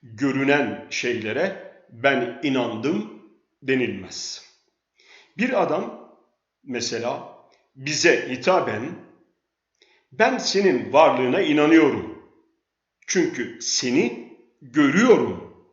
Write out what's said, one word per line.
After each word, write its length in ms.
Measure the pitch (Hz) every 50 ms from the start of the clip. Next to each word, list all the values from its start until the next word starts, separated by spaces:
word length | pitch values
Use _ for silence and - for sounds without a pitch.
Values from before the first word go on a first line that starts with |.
| _
Görünen 840 | 120 110 104 135 139 127 131 139 135 143 147 135 107 104 98 - -
şeylere 840 | - - - 120 120 107 104 107 113 135 170 196 185 - - - - _ _ _
"Ben 500 | 120 117 117 139 139 127 123 120 - - -
inandım." 800 | 143 131 131 120 113 110 110 120 143 175 208 214 - - - - - _ _ _ _ _ _
denilmez. 840 | - 131 135 131 123 104 98 95 95 92 - - - - - - - - _ _ _ _ _ _ _ _ _ _ _ _ - - _ _ _
Bir 240 | - 220 262 254 208 175
adam 500 | 151 151 175 214 - - - - - - _ _ _ _ _ _ _ _ _ _
mesela 760 | - 123 120 110 - 120 113 117 120 139 151 - - - - - _ _ _ _ _ _
bize 540 | 135 131 147 151 131 135 156 135 98 - -
hitaben, 680 | 127 127 - 190 180 175 - 123 107 107 120 156 185 - - - _ _ _ _ _ _ _ _ _ _ _ _ _ _ _ _ _ _ _ _
"Ben 260 | - 127 220 254 254
senin 560 | - - - - 196 196 190 143 120 107 - -
varlığına 480 | 143 160 147 131 127 131 123 135 185
inanıyorum. 840 | 190 156 147 151 147 151 165 165 156 139 117 107 110 - - - - _ _ _ _ _ _ _ _ _ _ _ _ _ _ _ _
Çünkü 540 | - - 190 160 - - 127 117 - - -
seni 760 | - - - - - 127 123 143 120 120 117 - - - - _ _ _ _ _
görüyorum." 920 | - 127 117 151 147 135 143 190 233 254 208 151 123 110 90 87 - - - - _ _